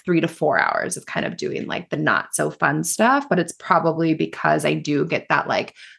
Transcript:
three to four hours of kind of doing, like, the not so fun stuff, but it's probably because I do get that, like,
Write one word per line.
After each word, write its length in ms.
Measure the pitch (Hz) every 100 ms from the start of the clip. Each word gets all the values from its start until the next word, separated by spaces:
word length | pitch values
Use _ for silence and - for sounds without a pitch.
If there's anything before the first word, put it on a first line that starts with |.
three 160 | - 170
to 80 | 165
four 320 | - 151 95
hours 360 | - - - -
of 100 | -
kind 200 | - 64
of 100 | -
doing, 300 | - - -
like, 240 | - -
the 60 | 147
not 400 | 151 90 - -
so 140 | 151
fun 340 | - 143 151
stuff, 440 | 165 - 226 277 277
but 120 | 180
it's 120 | 165
probably 600 | - - 175 165 160 165
because 500 | 156 165 - 156 151
I 100 | 147
do 300 | 156 151 143
get 220 | 165 143 -
that, 200 | 147 -
like, 260 | 127 - - -